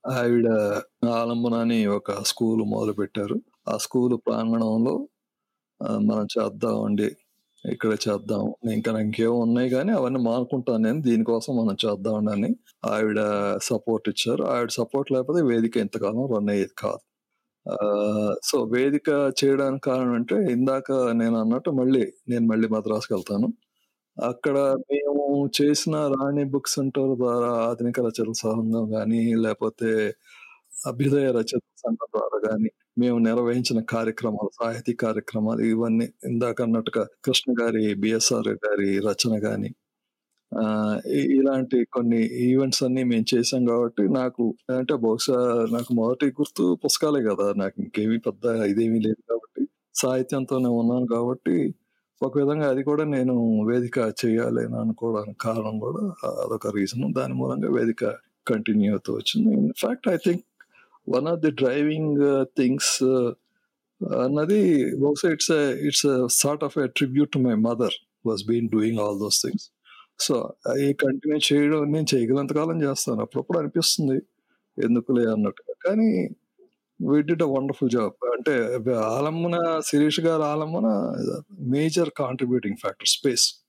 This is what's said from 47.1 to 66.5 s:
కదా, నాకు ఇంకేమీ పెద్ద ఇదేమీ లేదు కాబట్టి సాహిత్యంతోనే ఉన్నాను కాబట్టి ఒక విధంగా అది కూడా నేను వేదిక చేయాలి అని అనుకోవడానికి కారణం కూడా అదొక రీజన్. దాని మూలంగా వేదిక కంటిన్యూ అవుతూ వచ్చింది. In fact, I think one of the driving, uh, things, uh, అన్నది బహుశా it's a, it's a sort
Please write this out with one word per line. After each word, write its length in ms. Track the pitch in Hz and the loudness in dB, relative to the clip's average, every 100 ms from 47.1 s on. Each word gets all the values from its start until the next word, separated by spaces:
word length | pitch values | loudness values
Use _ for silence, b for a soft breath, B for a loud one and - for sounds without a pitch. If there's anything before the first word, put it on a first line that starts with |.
| 147 | 2
కదా, 300 | 110 98 101 101 | 0 0 0 0
నాకు 240 | 95 98 | -4 -6
ఇంకేమీ 380 | 95 - 107 113 | -6 -2 0 0
పెద్ద 260 | 113 101 | -2 -4
ఇదేమీ 560 | 120 113 104 101 113 113 | -2 0 0 2 2 2
లేదు 220 | 110 107 - | 0 -2 -4
కాబట్టి 360 | 117 - - 277 _ _ | -6 -6 -6 -6 _ _
సాహిత్యంతోనే 720 | - 127 131 131 139 127 131 127 | -4 0 0 -2 -4 -2 0 2
ఉన్నాను 400 | 117 117 123 123 | 2 2 0 0
కాబట్టి 680 | 117 120 127 165 170 - - _ _ _ _ | 0 -2 -2 0 0 0 -6 _ _ _ _
ఒక 160 | 135 143 | -2 0
విధంగా 300 | 143 151 143 | 0 2 0
అది 140 | 131 | 0
కూడా 220 | 135 147 | 0 0
నేను 600 | 151 139 127 123 117 110 107 | 0 0 2 2 2 2 2
వేదిక 320 | 123 120 131 | 0 0 -2
చేయాలి 680 | 113 - 117 113 120 117 | -2 0 0 2 0 -2
అని 120 | 117 117 | -2 -2
అనుకోవడానికి 640 | 113 110 117 110 107 107 | -4 -2 -4 -4 -6 -8
కారణం 400 | 113 113 107 110 | -4 -4 -4 -6
కూడా 500 | 113 165 208 170 - | -6 -4 -4 -4 -6
అదొక 380 | - - 113 110 | -4 -4 -4 -4
రీజన్. 480 | 101 95 120 131 | -2 -2 -2 -2
దాని 200 | 131 131 | -2 -4
మూలంగా 360 | 127 131 131 - | -4 -4 -2 0
వేదిక 340 | 123 117 113 113 - _ _ - | 2 0 0 -4 -4 _ _ -2
కంటిన్యూ 440 | 110 113 107 101 | -2 2 2 2
అవుతూ 240 | 101 - | 0 -4
వచ్చింది. 420 | 110 - - 220 208 | -6 -2 2 2 2
In 140 | - | 0
fact, 460 | - - 254 220 170 | 0 -4 -2 -2 0
I 0 | |
think 220 | 185 180 - _ b b b b - 123 | 0 -2 -6 _ b b b b -2 -2
one 80 | 151 | 0
of 60 | 170 | 0
the 140 | 156 - | 0 2
driving, 560 | 131 139 151 156 156 143 | 0 2 0 0 0 2
uh, 260 | 143 135 131 - | 4 2 0 2
things, 480 | 127 135 - - 131 | 2 2 -2 2 2
uh, 240 | 131 120 - _ _ _ _ _ _ 190 123 | 4 2 -4 _ _ _ _ _ _ -4 -2
అన్నది 720 | 127 147 156 214 185 147 123 139 | 0 0 2 4 6 4 2 2
బహుశా 320 | 143 147 175 | 0 2 0
it's 220 | 151 - | 0 2
a, 240 | 160 143 123 147 | 2 2 0 0
it's 240 | - 147 | 2 2
a 180 | 127 120 - | 2 2 2
sort 140 | 143 | 0